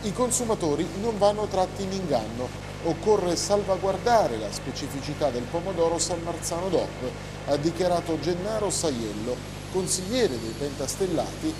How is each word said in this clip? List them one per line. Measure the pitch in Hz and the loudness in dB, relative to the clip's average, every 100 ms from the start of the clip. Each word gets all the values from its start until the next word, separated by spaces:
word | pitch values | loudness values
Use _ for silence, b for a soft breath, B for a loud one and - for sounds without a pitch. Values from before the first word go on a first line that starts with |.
I | 208 | -4
consumatori | 185 247 - 226 208 165 143 175 196 | 0 0 2 0 0 2 2 0 -2
non | 226 208 | -2 4
vanno | 202 208 208 | 4 4 0
tratti | 190 185 202 | 2 0 0
in | 196 | -4
inganno, | 190 175 127 107 117 127 - - - | -2 0 0 0 -6 -6 -8 -10 -4
occorre | 165 156 208 208 180 165 | -2 2 4 4 4 0
salvaguardare | - 208 190 185 190 185 240 226 160 113 | 2 2 4 2 2 2 6 6 6 0
la | 104 | -4
specificità | - 147 - 143 139 139 143 147 | -6 -6 -6 -6 -6 -6 0 0
del | 123 | 0
pomodoro | - 170 180 170 165 165 | -2 -2 -2 2 2 2
San | - 170 | 0 -2
Marzano | 170 160 - 170 190 | -4 -4 -4 -2 2
dop, | 160 98 - 127 - B B - | 2 0 -4 -6 -6 B B 0
ha | 143 | 2
dichiarato | 156 160 180 170 165 156 | 2 2 2 2 0 -2
Gennaro | 143 175 196 220 202 | 0 -2 -2 0 0
Saiello, | - 165 123 110 104 117 123 - - - | 0 0 0 -4 -4 -4 -4 -6 -10 -4
consigliere | 185 185 - 185 254 202 120 | -2 0 -2 0 2 2 0
dei | 113 110 | -4 -4
Pentastellati | 143 143 135 - 190 156 117 - 156 | -4 -4 -4 -2 0 0 -2 -2 -4